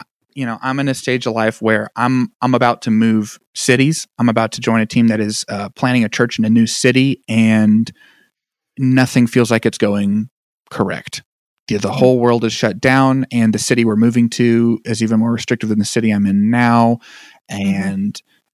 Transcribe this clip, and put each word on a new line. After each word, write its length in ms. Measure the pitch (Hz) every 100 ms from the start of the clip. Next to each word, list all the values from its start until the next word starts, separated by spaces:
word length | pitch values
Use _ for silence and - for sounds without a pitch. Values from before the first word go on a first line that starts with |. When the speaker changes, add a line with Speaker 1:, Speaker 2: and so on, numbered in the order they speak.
| - _ _
Speaker 1:
you 100 | 139
know, 140 | 123 113
I'm 160 | 131 135
in 80 | 139
a 80 | 131
stage 320 | - 123 120
of 60 |
life 280 | 113 110 -
where 280 | 110 107 107 113
I'm, 360 | 123 127 120 _
I'm 140 | 123 123
about 260 | 123 117
to 80 | 113
move 460 | 110 113 110 104 - _
cities. 540 | - - 127 139 160 - -
I'm 100 | 120
about 260 | 113 110
to 80 | -
join 200 | - 113
a 60 | 110
team 200 | 120 117
that 100 | 107
is, 260 | 107 107 -
uh, 220 | 104 101
planning 340 | - 131 123
a 60 | 107
church 300 | - 120 -
in 60 | 110
a 40 |
new 160 | 117 113
city, 560 | - 131 131 135 127 -
and 600 | 113 110 110 107 107 117 - _ _ _ _ _ _ _ -
nothing 480 | 131 131 127 127 117
feels 240 | 127 117
like 160 | 113 113
it's 100 | -
going 520 | 104 101 101 104 110 _ _ _ _
correct. 500 | - 95 82 - - - _ _ _ -
The, 100 | 104
the 140 | 98
whole 260 | 135 127 127
world 260 | 120 120
is 100 | 113
shut 280 | - 113 98
down, 460 | 135 131 135 131 127
and 220 | 120 113
the 60 | 107
city 260 | - 123 113
we're 100 | 107
moving 320 | 117 120 117
to 480 | - 120 117 117 113
is 200 | 120 110
even 160 | 113 110
more 120 | 117
restrictive 380 | 117 - 120 107
than 80 | 107
the 80 | 98
city 240 | 117 110
I'm 160 | 104 101
in 240 | 101 104
now. 480 | 120 120 117 117 117 - - - _ -
Speaker 2:
Mm-hmm. 160 | 98 -
Speaker 1:
And 540 | 196 190 190 98 - - _ _